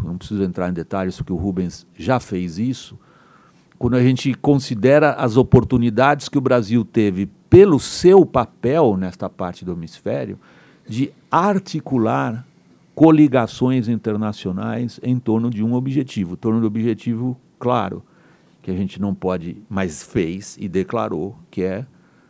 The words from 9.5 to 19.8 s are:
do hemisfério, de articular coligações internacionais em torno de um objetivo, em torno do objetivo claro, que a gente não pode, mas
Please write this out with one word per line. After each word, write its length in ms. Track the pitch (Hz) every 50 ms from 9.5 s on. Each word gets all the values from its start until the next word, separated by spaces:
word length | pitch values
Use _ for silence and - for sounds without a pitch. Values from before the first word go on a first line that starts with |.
| 90 - -
do 80 | 90 90
hemisfério, 680 | 85 82 78 - - _ - 117 139 127 107 98 101 _ _ - - _ _ _ _ _ -
de 240 | 110 113 139 - - _ _ _
articular 1160 | - 160 175 202 202 196 190 - - 156 - - 135 127 110 110 123 139 139 123 113 117 123 - _ _ _ _ _ _ _ _ _
coligações 960 | - 151 160 156 151 151 143 123 131 113 110 - - 131 127 131 131 113 110
internacionais 1120 | 120 107 - 113 107 104 110 107 104 - - 95 90 92 101 113 113 117 123 117 - - -
em 160 | 123 127 123
torno 300 | 123 - 107 113 117 120
de 140 | 120 104 107
um 100 | 117 120
objetivo, 640 | 123 127 139 135 143 135 131 - 110 95 85 87
em 20 | 90
torno 240 | - 113 110 117
do 60 | 113 110
objetivo 680 | 104 113 110 117 110 101 - 120 117 113 123 127 127 - _ _ _ _
claro, 440 | - 120 123 120 104 95 95 - - _ _ _ _ _ _ _ _ _ _ _
que 100 | _ -
a 40 | 92
gente 260 | 90 101 92 - 92
não 120 | 98 101 95
pode, 480 | 95 - 95 92 90 82 87 - - - _
mas 340 | 107 98